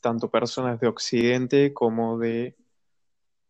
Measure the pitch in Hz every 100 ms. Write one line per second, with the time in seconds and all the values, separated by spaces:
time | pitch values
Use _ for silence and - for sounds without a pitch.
0 | 120 117 113 113 120 - 127 120 120 110
1 | - 120 120 127 127 139 143 139 117 113
2 | 113 117 117 117 123 - _ _ _ _
3 | _ _ _ _ _